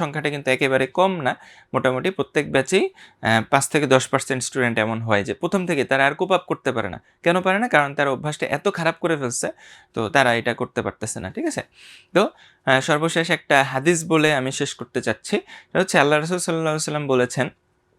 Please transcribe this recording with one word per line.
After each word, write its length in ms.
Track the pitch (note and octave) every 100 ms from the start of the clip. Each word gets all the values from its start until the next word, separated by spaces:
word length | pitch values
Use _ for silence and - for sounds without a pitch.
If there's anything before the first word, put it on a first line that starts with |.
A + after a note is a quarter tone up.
সংখ্যাটা 280 | D#3 D3+ D3
কিন্তু 180 | C#3+ C#3 C3
একেবারে 300 | C#3 C3 C3 -
কম 140 | F#3+ F3+ C3
না, 60 | D#3 - - _
মোটামুটি 360 | C3 B2+ B2+ D#3+ F#3+
প্রত্যেক 280 | C#3 D#3 D3 C#3+
ব্যাচেই, 300 | B2+ F#3+ F#4+
আহ, 520 | - - _ G#2+ A2+ G#2+
পাঁচ 140 | C#3 -
থেকে 120 | D3+ C#3+ C3
দশ 80 | -
পার্সেন্ট 300 | C3+ - B2+ -
স্টুডেন্ট 280 | C#3 A#2+ A2+ A2
এমন 120 | A2 A2+
হয় 160 | G#2 G2
যে 60 | G2
প্রথম 200 | E3+ G3+ F3+
থেকে 140 | D#3 A2+
তারা 120 | C3+ C#3
আর 60 | D3
কোপ 120 | F#3 F#3
আপ 60 | -
করতে 180 | D#3 C#3 A2+
পারে 140 | G2+
না। 60 | D#2+ _ _
কেন 120 | E3+ F3+ F#3
পারে 120 | G3
না? 80 | A#3+
কারণ 160 | D3+ C#3+ C#3+
তারা 120 | C#3+ B2+
অভ্যাসটা 300 | D3+ D3 - D3
এত 80 | G#3 F3
খারাপ 180 | E3 -
করে 120 | F3 D#3
ফেলছে, 260 | B2+ - - - - - _
তো 60 | - G#2+ C#3
তারা 160 | B2+ A#2
এটা 140 | A#2 A#2
করতে 180 | B2 - G#2
পারতেছে 320 | - A2 -
না, 60 | F2+ -
ঠিক 100 | D#4+
আছে? 100 | - - _ - - _ F3
তো, 60 | A3+ - - _ -
আহ, 120 | C3 C3+
সর্বশেষ 380 | D3+ E3 E3 E3 E3
একটা 200 | - C#3+ C3+
হাদিস 280 | C3+ C#3+ E3+ E3
বলে 180 | D#3+ D3+ C#3+
আমি 120 | C3 C3+
শেষ 120 | C#3 -
করতে 200 | B2+ B2+ A#2
চাচ্ছি। 300 | A2 - D#4 - - -
সেটা 120 | -
হচ্ছে 160 | F#3+ F3
আল্লাহ 120 | C#3+ D3+
রাসূল 200 | D#3+ F3+
সাল্লাল্লাহু 360 | F3 E3 D#3+ D#3
আলাইহি 80 |
ওয়াসাল্লাম 240 | D#3 D3+ C#3+
বলেছেন, 340 | C3 B2 - C3 - _ _ _